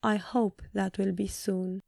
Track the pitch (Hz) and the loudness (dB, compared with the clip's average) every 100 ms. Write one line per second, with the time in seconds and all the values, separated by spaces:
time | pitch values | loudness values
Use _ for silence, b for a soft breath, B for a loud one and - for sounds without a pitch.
0 | 226 214 - 247 220 - - 202 190 - | 2 0 2 2 2 0 -8 -2 -2 0
1 | 196 180 196 - - 190 185 185 | 0 2 -2 -2 -2 0 -2 -6